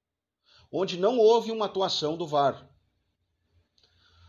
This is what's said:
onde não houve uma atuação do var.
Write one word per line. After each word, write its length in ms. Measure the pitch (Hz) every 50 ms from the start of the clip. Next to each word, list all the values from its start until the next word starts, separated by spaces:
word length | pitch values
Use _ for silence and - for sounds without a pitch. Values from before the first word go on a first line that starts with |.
| _ _ _ _ _ _ _ _ _ _ _ _ _ _
onde 260 | - 156 190 - 185 175
não 220 | 185 214 254 247
houve 320 | 214 220 233 233 - 214
uma 140 | 226 220 208
atuação 500 | 190 - 190 190 180 - - 156 147 160
do 100 | 165 175
var. 400 | 151 147 143 143 135 - - - - _ _ _ _ _ _ _ _ _ _ _ _ _ _ _ _ _ _ _ _ _ _ _ _ _ _ _ _ _ _ _